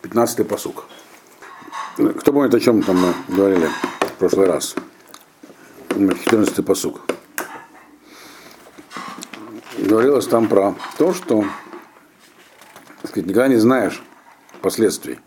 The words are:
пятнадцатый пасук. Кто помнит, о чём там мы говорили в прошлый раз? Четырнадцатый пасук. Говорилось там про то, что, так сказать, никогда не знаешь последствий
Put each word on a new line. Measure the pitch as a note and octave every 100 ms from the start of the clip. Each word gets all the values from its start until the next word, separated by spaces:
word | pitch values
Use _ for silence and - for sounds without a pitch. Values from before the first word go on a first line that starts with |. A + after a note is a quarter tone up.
пятнадцатый | - A2+ A#2 -
пасук. | - G#2 - - - - - - - - - - - - - -
Кто | - - -
помнит, | C#3+ C3
о | A#2
чём | B2 A2
там | F#2+ F2+
мы | F2+ E2+ -
говорили | F2+ G2 F#2 D#2+ - - -
в | - -
прошлый | F2+ G2+ F#2+
раз? | D#2 - - - - - - _ _ - - - - -
Четырнадцатый | G2+ G2 F2+ - A2 G#2 -
пасук. | F2 F#2+ - - - - - - - - - - - - - - - - - - - - - - - - - - - - - -
Говорилось | G2 A2 B2+ C#3 G2+
там | A#2 A2
про | G2 G2 F2+ - -
то, | E3
что, | F3+ - A2 G2+ - - - - - _ _ - _ - - - - - -
так | -
сказать, | G#2+ F2
никогда | G2+ C3+
не | A#2+
знаешь | A2 C3 F#2+ - - - - - _ -
последствий | G2 - G#2+ - - A#1+